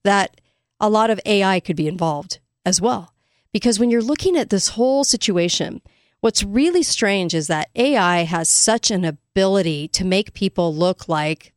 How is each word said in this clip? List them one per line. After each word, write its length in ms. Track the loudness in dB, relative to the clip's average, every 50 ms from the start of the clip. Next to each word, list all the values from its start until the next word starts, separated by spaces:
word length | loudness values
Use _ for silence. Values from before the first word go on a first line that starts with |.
| 0
that 360 | 2 2 2 2 0 -4 _ _ _ _ _ _ _ _ _
a 120 | 0 2
lot 180 | 2 4 2 2
of 120 | 0 -2 0
A 180 | 0 0 2 2
I 160 | 2 0 0
could 140 | -2 -4 -4
be 140 | -2 -2 -4
involved 500 | -4 -2 -2 -2 -2 -4 -8 -10 -14 -16 _ _ _ _ _
as 160 | -2 -2 0 0
well. 320 | 0 -2 -4 -6 -12 _ _ _ _ _ _ _ _
Because 300 | -6 -2 0 0 2 2
when 100 | 2 2
you're 120 | 2 0 0
looking 340 | 0 -2 -2 0 0 0
at 140 | 0 0 0
this 180 | -2 -2 -2 -2
whole 340 | -2 0 0 2 2 2 0
situation, 800 | 0 0 0 0 0 0 0 0 0 0 -2 -4 -6 -8 -12 -18 -20 _ _ _ _ _ _
what's 240 | -2 0 0 0 -2
really 380 | 0 0 0 2 2 2 2 0
strange 520 | 0 -2 0 0 0 0 0 0 -2 -2
is 120 | -2 -2
that 240 | -2 -2 -2 -4 -4 _
A 220 | 0 0 2 2
I 280 | 2 2 2 2 2 0
has 240 | -2 -2 -2 0 0
such 420 | 2 2 2 2 2 0 0 0
an 160 | 0 0 -2
ability 840 | -2 -4 -6 _ _ _ 0 2 4 2 2 2 0 -2 -4 -4 -6
to 160 | -4 -4 -2
make 300 | 0 0 0 -2 -4 -6
people 400 | -4 -4 -2 -2 0 -2 -2 0
look 340 | 0 0 0 -2 -4 -4 -4
like 460 | -4 -2 -2 -2 -4 -6 -8 -16 _